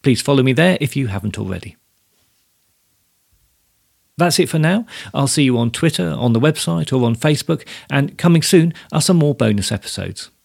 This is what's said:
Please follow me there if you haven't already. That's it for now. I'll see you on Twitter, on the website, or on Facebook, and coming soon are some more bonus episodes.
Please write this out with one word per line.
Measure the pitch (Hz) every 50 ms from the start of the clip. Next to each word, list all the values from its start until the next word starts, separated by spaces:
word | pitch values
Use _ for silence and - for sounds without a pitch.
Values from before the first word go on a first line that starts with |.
Please | _ 143 123 110 -
follow | - 143 135 127
me | 131 131
there | 120 160 185 180 -
if | 147 - -
you | 143 135 113
haven't | 95 98 95 107 - 101
already. | 104 95 92 87 - - - _ _ _ _ _ _ _ _ _ _ _ _ _ _ _ _ _ _ _ _ _ _ _ _ _ _ _ _ _ _ _ _ _ _ _ _ _ _ _ _ _ _ _ _ _ _ _ _
That's | - 165 175 - -
it | 175 -
for | - 160
now. | 151 160 185 220 233 - - - - - -
I'll | - 139
see | 135 - - 147
you | 131 123 117
on | 117 120 120
Twitter, | - - 165 156 - 180 170
on | 78 123 127 123 117
the | 113
website, | 123 156 151 - - - 170 165 156 - -
or | 131 123
on | 117 117
Facebook, | 117 - 151 151 - - - 165 - - - - - - _
and | 143 139 139 - -
coming | - - 175 170 165
soon | 151 - - 180 160 170 160 - - _ -
are | 160
some | 156 - 185
more | 170 151 147 143
bonus | - 123 110 104 101 98 - 110
episodes. | 98 - - - - 95 95 - - - - _ _